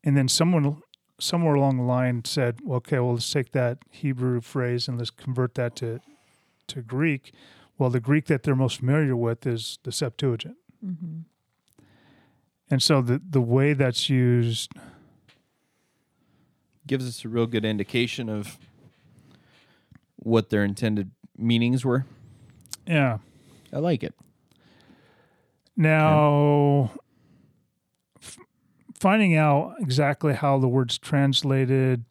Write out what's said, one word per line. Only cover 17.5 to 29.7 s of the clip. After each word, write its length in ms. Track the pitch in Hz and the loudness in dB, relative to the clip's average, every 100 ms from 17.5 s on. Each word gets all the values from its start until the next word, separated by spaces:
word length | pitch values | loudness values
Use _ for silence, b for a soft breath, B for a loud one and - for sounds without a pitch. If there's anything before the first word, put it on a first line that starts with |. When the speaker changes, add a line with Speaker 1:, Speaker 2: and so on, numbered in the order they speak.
| 117 110 | 0 -2
Speaker 3:
indication 640 | 107 98 120 120 - 113 | -2 -2 -2 -2 -4 -6
of 300 | 107 101 - - _ - b b b b b b b b b b - _ - | -8 -10 -16 -20 _ -20 b b b b b b b b b b -20 _ -12
what 340 | 113 113 101 | 0 0 2
their 120 | 104 | 0
intended 460 | 101 98 113 104 98 _ - - | 0 -2 -2 -2 -6 _ -20 -6
meanings 480 | 117 117 120 127 | 0 2 2 0
were. 220 | 127 127 135 b b b b b _ - - | 0 -2 -2 b b b b b _ -16 -2
Speaker 1:
Yeah. 300 | 160 135 107 b b b b b | 0 0 -2 b b b b b
Speaker 3:
I 60 | 135 | -4
like 240 | 165 139 | -2 -2
it. 100 | - - _ _ _ b b b b b b b b b b b b - | -6 -14 _ _ _ b b b b b b b b b b b b 2
Speaker 1:
Now, 1160 | 156 156 156 151 151 147 147 147 143 143 123 | 4 6 4 6 4 4 4 4 4 2 0
Speaker 3:
Yeah. 40 | - _ _ _ _ _ _ _ _ _ _ _ _ | -6 _ _ _ _ _ _ _ _ _ _ _ _
Speaker 1:
f-, 160 | - - - _ _ _ - - | -20 -20 -20 _ _ _ -20 -2
finding 360 | 190 214 196 156 | 2 4 4 4
out 400 | 151 143 - | 4 4 0